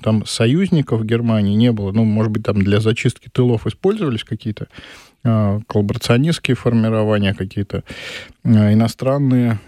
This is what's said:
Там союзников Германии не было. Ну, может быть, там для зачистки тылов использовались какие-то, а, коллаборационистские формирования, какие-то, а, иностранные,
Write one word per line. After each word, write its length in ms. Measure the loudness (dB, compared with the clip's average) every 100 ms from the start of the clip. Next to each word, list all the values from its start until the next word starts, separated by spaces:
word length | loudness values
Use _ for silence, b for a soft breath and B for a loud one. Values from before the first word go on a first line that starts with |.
Там 240 | -2 -2 -2
союзников 800 | -2 0 2 2 0 0 -2
Германии 500 | -2 0 0 2 2
не 160 | 2 2
было. 200 | 2 -2
Ну, 120 | 0
может 280 | 2 2 0
быть, 100 | -2
там 160 | -2 0
для 180 | 2 2
зачистки 480 | 2 0 -2 -4 -6
тылов 380 | 0 0 0 -4
использовались 580 | -4 -2 -2 -2 -6
какие-то, 420 | -8 -10 -8 -10 -12 B B B B B
а, 360 | 0 0 0 -2 -4
коллаборационистские 840 | -2 -2 -2 0 2 2 0 -2 -2
формирования, 800 | 0 0 0 0 0 0 0
какие-то, 500 | -2 -6 -8 -6 -8 -10 B B B B B
а, 280 | 2 4 6
иностранные, 840 | 4 2 -2 -2 0 2 2 2 -2